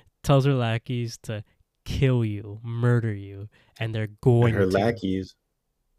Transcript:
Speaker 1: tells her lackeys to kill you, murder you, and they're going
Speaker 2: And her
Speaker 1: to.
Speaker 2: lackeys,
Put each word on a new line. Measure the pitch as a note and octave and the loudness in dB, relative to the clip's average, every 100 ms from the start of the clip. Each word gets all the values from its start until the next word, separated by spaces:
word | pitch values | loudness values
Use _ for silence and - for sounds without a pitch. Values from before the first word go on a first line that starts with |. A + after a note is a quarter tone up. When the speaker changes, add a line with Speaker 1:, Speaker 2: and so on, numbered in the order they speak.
| _ _ | _ _
Speaker 1:
tells | - C#3 C3+ | 2 4 4
her | |
lackeys | C3+ A#2 A2+ - A#2+ A#2 - | 0 0 -4 -4 -6 -6 -10
to | - G#2+ - _ _ _ - | -12 -12 -12 _ _ _ -8
kill | - C3+ B2 | -2 0 2
you, | A2 G#2 G#2 G#2 | -2 -6 -12 -14
murder | A#2 A#2 A#2+ A#2+ A2+ G2+ | -10 -2 2 2 0 -6
you, | G2 G2 G#2 _ _ - | -10 -14 -16 _ _ -10
and | A2+ A2 | -6 -4
they're | G#2+ G#2 | -6 0
going | C3 A#2 A#2 | 4 6 4
Speaker 2:
And | G#2+ F#2 | 4 2
her | |
Speaker 1:
to. | F#2+ | 2
Speaker 2:
lackeys, | A2+ A2+ F#2+ F#2+ F#2+ _ _ _ _ _ _ | 0 0 -4 -4 -6 _ _ _ _ _ _